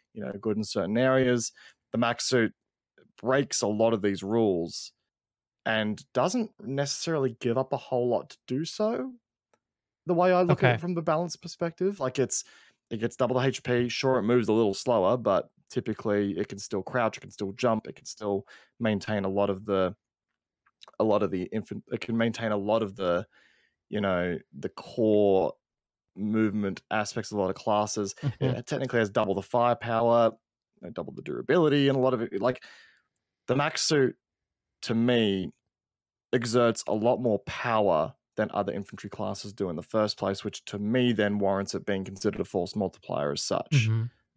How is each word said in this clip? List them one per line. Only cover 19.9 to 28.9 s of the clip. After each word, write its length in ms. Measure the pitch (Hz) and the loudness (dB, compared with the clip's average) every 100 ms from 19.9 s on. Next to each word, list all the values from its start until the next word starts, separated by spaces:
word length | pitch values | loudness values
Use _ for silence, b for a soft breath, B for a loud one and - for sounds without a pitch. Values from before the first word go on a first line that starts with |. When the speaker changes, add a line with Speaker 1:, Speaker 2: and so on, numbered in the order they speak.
| 92 _ _ _ _ _ _ _ _ - - | -2 _ _ _ _ _ _ _ _ -12 -2
Speaker 1:
a 60 | |
lot 180 | 110 101 | 2 2
of 80 | 98 | 2
the 140 | 92 | -2
infant-, 400 | 90 110 - 101 - | -4 -6 -8 -12 -8
it 80 | 117 | -8
can 160 | - 113 | -4 0
maintain 320 | 117 113 113 | 0 -2 -4
a 40 | 104 | -2
lot 260 | 101 113 | 0 0
of 140 | 104 98 | 0 -2
the, 280 | 92 87 95 b b b b b - | 0 0 -2 b b b b b -8
you 120 | 104 | -2
know, 360 | 98 90 90 80 _ 71 | 0 0 -2 -4 _ -10
the 100 | 85 | -10
core 840 | - - - 110 104 101 95 80 - _ _ _ _ _ - | -10 -10 0 4 6 6 4 2 -4 _ _ _ _ _ -8
movement 640 | 104 110 110 104 101 90 - | -2 2 2 0 -4 -6 -4
aspects 400 | 107 104 - 104 | -4 -2 -6 -6
of 80 | 104 | -2
a 20 | |
lot 80 | 95 | -2
of 60 | 95 | -2
classes. 580 | - 104 104 - 98 - | 0 0 0 -2 -6 -6
Speaker 2:
Mm-hmm. 220 | 143 - 131 123 | -6 -2 -4 -4
Speaker 1:
It 100 | - | -4
technically 320 | 147 131 | -6 -2